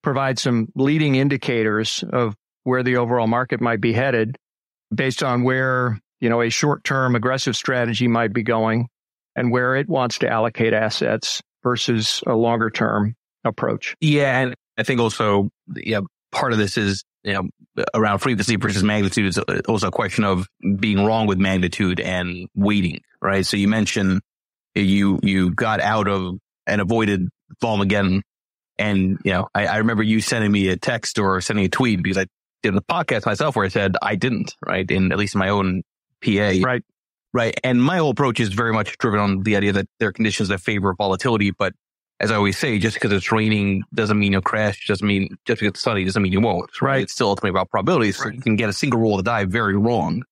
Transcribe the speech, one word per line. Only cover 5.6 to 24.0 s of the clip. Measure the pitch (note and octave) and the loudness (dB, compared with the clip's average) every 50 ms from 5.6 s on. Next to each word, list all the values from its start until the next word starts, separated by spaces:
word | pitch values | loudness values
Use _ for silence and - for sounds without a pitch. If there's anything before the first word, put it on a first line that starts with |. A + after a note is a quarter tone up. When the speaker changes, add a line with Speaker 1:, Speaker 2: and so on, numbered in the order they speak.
| C3 C3 B2+ B2+ B2 B2 A2+ G#2 _ _ _ _ | 0 0 0 0 0 -2 -2 -4 _ _ _ _
Speaker 1:
you | B2+ A#2 | 0 2
know, | A#2 A#2 | 2 2
a | A#2 A#2 | 2 0
short-term | A#2 - - D3 C#3+ C#3 _ - C#3 C3+ C3 B2+ B2 | 0 0 0 0 0 -2 _ -4 -2 0 2 2 0
aggressive | A#2 G#2 B2+ C3 C3+ - C#3 A#2 | 2 0 0 -2 0 -2 -2 -4
strategy | - - - C3 B2 A#2+ A#2 A2+ G#2+ B2 | -2 -2 -2 0 0 0 -2 0 0 2
might | A#2+ A#2 A#2 A#2 A2 | 2 2 2 0 0
be | G2+ A#2+ | -2 -2
going | A2 A#2 A#2 A2+ A2+ A2+ A2 A2+ A#2+ A#2+ _ _ _ _ _ _ _ _ _ | -2 0 0 0 2 2 2 0 -2 -4 _ _ _ _ _ _ _ _ _
and | C3+ B2 A#2+ | -2 0 0
where | A#2 B2 B2 B2+ C3 | 2 2 2 2 0
it | C3+ C#3+ - | 0 0 0
wants | E3 C3+ B2+ A#2+ - - | 0 0 0 0 -2 -2
to | C3+ - | -2 0
allocate | A2+ A2+ A2 A#2 - - A#2 A2+ A2 | 2 0 0 -2 0 0 2 2 2
assets | G#2+ A2 A2 - - - - A2+ A2+ - - - - - _ _ _ | 2 0 0 -2 -2 0 0 0 -2 -2 -6 -6 -6 -10 _ _ _
versus | _ B2 B2 A#2+ - - A#2+ A2 A2 - - - - | _ -2 -2 0 0 0 0 0 0 -2 -4 -2 -2
a | - B2 | 0 0
longer-term | A2+ A#2 A#2 A#2 A2+ A2+ A2 - - A2+ A2 G#2+ G#2 G#2 G#2+ A#2 _ _ _ _ _ _ | 2 2 2 2 0 0 -2 0 -2 0 0 2 0 0 -2 -2 _ _ _ _ _ _
approach. | A#2 G#2+ - - A#2+ A2 - - - - _ | -4 -2 -2 -2 -2 -2 -4 -6 -10 -6 _
Speaker 2:
Yeah, | D#3+ D#3 D3 D3 C#3+ C3+ B2 B2+ | 0 2 4 4 2 2 2 2
and | C3 B2 B2+ _ _ _ _ | 0 -2 -4 _ _ _ _
I | - | -6
think | A2 - C3+ A#2+ | -2 0 2 2
also, | A#2 A2 - - A2+ G#2 G2+ G2+ G2+ - _ _ _ - - | 2 0 0 0 0 2 2 2 2 0 _ _ _ -14 -12
yeah, | - - - A2 G2+ F#2+ - _ _ _ _ | -10 -6 -4 -2 -2 -4 -6 _ _ _ _
part | - - - C3 | -6 -4 -2 0
of | A#2 A2 | 2 2
this | G#2 F#2+ - | 0 0 0
is, | A#2+ G#2+ G2 F#2+ F#2+ - _ _ _ _ | 0 0 0 -2 -4 -8 _ _ _ _
you | G#2 | -4
know, | G2+ F#2+ F#2 - _ _ - _ _ - - - - | -4 -4 -4 -6 _ _ -20 _ _ -4 -4 -2 0
around | A2 A2 G#2+ G2+ F#2+ | 0 2 2 0 0
frequency | - C3+ B2 G2 G2 A#2 A#2 | 0 0 0 0 0 0 0
versus | G2 G2+ A2 G2 G2+ | 0 0 -2 0 0
magnitude | F#2+ G#2 G#2+ G#2+ G2+ F#2+ - A#2 G2+ | 0 2 2 2 0 0 0 0 0
is | F#2+ E2+ G2 - - F#2 F#2 G2 | 0 0 -2 -2 -2 -4 -4 -2
also | - A2+ G2+ - F#2 | -2 -2 0 -2 -2
a | |
question | - - A2+ F#2+ - - G#2+ | -2 -2 -2 -2 0 0 0
of | G2 F#2+ F2+ F#2 - _ _ - F#2+ G2+ F#2+ | 2 0 0 -2 -6 _ _ -2 -2 -2 0
being | G2+ G#2+ G#2 F#2+ G2 | 0 0 2 2 2
wrong | G#2+ A2 A2+ A2 | 2 2 2 2
with | G#2 G2 F2+ | 0 2 2
magnitude | F#2+ F#2+ F#2+ F#2 F2+ F2 - - G#2+ F#2 F2+ - | 2 2 2 0 0 -2 0 0 0 0 0 -2
and | - - F#2 F2+ F2 F2+ F2+ F2+ F2+ - _ | -2 -2 -2 -4 -4 -4 -8 -10 -12 -10 _
waiting, | G2 G2+ G#2 G#2 G2+ F#2 E2+ D2+ - _ _ _ _ | 0 2 2 2 2 0 0 -4 -6 _ _ _ _
right? | - G2 G2 G2 F#2 | -2 0 0 0 0
So | - - | 0 0
you | G#2 G2 G2+ | 2 2 2
mentioned | A2 A2+ G#2 - - G#2+ | 2 2 0 0 0 0